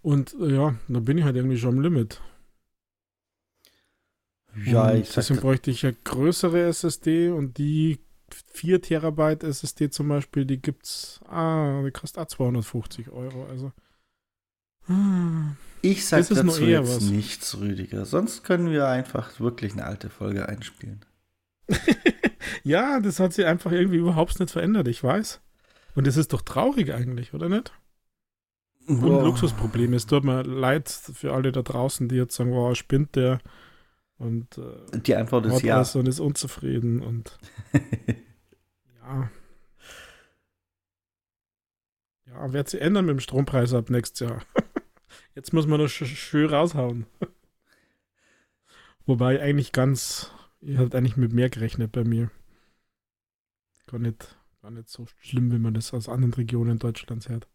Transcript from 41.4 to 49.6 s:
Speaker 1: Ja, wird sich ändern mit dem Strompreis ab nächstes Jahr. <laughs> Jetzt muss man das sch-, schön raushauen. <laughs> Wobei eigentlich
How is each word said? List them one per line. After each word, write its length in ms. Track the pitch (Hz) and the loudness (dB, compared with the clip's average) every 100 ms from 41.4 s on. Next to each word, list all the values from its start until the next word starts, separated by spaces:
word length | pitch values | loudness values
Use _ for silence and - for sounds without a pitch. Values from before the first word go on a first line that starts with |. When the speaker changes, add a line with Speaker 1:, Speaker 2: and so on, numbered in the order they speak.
| _ _ _ _ _ _ _ _ _ | _ _ _ _ _ _ _ _ _
Speaker 1:
Ja, 260 | 123 135 | -12 -6
wird 160 | 139 139 | -4 -4
sich 120 | - | -2
ändern 260 | 151 202 180 | 2 2 2
mit 80 | |
dem 60 | 139 | 0
Strompreis 520 | - 131 139 135 120 | 0 -2 2 2 2
ab 160 | 123 113 | 0 2
nächstes 380 | 123 - - 120 | -2 -2 -8 -8
Jahr. 140 | 120 - - - - _ | -8 -2 -2 -2 -10 _
<laughs> 460 | _ _ - _ | _ _ -20 _
Jetzt 180 | - - | -18 -2
muss 140 | 165 151 | 0 2
man 140 | 151 | 2
das 120 | 147 | 0
sch-, 120 | - | -2
schön 460 | 123 147 - 151 151 | -8 -8 -2 2 2
raushauen. 560 | 147 170 151 123 117 113 _ | 2 2 0 -2 -4 -10 _
<laughs> 1900 | - _ _ _ _ _ _ _ _ _ _ _ _ _ _ - - _ - | -12 _ _ _ _ _ _ _ _ _ _ _ _ _ _ -20 -20 _ 0
Wobei 340 | 123 123 135 | 2 4 2
eigentlich 320 | 143 143 | 2 0